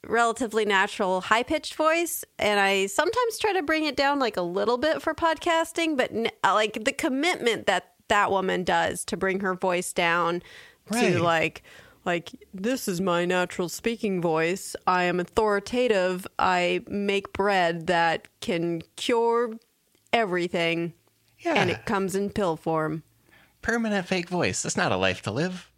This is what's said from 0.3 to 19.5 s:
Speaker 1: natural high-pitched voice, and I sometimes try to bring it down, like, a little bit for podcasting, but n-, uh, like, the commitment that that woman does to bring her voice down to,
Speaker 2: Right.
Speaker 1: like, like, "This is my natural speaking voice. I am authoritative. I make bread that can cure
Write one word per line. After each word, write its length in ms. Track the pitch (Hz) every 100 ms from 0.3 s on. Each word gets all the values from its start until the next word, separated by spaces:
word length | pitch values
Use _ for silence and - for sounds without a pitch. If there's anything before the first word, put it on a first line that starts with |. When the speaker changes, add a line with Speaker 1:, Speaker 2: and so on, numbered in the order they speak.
| 226 240 214
Speaker 1:
natural 560 | 208 190 202 - 190 185
high-pitched 540 | - 220 247 311 -
voice, 500 | - 311 330 339 - - -
and 200 | 208 202
I 280 | 196 196 196
sometimes 500 | - 320 494 480 -
try 140 | 440
to 80 | 370
bring 240 | 302 311
it 100 | 302
down, 220 | 269 277 285
like, 200 | 240 -
a 40 |
little 360 | 175 185 208 247
bit 220 | 302 277
for 100 | 320
podcasting, 840 | 311 330 320 349 330 330 - 330
but 160 | 277 233
n-, 200 | 214 226 -
uh, 120 | 196
like, 280 | 196 214 214
the 60 | 226
commitment 760 | 277 330 262 339 330 240 208 -
that 260 | 185 - _ _
that 240 | 208 196
woman 320 | 196 185 180
does 420 | 180 175 165 180
to 100 | - 180
bring 240 | 190 185
her 120 | 196
voice 400 | 185 185 180 180
down 480 | - 170 170 170 175 - - - _ -
to, 40 | 226
Speaker 2:
Right. 180 | 220 175
Speaker 1:
like, 420 | 170 165 160 - - - - -
like, 280 | - 175 - - -
"This 360 | 190 214 262 -
is 120 | 175
my 260 | 185 170
natural 440 | 175 180 180 - 175
speaking 520 | - 226 - 214 185
voice. 540 | 170 160 165 185 - - -
I 160 | 180
am 160 | 180 175
authoritative. 1040 | 175 - 220 202 196 247 247 202 180 185 185 -
I 420 | 190 180 175 180 -
make 440 | 202 202 196 196
bread 540 | - 196 196 170 170 160
that 400 | 170 170 160 - _
can 400 | - 175 170 170 -
cure 560 | - - 233 233 233 240